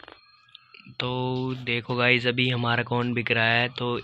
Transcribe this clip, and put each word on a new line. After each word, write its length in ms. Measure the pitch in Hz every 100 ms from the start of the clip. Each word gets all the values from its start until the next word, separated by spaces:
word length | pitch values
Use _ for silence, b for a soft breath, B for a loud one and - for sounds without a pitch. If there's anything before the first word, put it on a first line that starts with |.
| - - _ _ _ - _ - 131 127
तो 560 | 123 127 127 127 131 131
देखो 380 | 123 120 117 123
guys 300 | 123 123 123
अभी 200 | 123 127
हमारा 340 | 123 120 117
कॉर्न 300 | 120 123 120
बिक 180 | 120 113
रहा 200 | 117 113
है 160 | 117 120
तो 260 | - 123 120